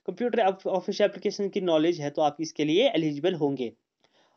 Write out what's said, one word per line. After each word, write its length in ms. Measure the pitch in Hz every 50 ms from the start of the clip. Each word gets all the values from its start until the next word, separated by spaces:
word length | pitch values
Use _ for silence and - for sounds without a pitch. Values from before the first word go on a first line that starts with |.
| _
कंप्यूटर 340 | 202 180 - 240 240 233 226
ऑफ-, 260 | 196 190 190 190 -
ऑफिस 340 | 180 190 180 180 214 196 -
एप्लीकेशन 480 | 208 196 202 190 - 208 196 - 202 190
की 120 | - 208
नॉलेज 400 | 185 175 160 156 156 175 175 151
है, 100 | 143 143
तो 120 | - 160
आप 140 | 156 147 147 -
इसके 240 | 160 156 - - 147
लिए 240 | 151 160 180 - -
एलिजिबल 460 | - 160 160 156 147 143 147 190 185
होंगे। 380 | 151 156 139 139 131 123 110 - _ _ _ _ _ _ _ _ _ _ _ _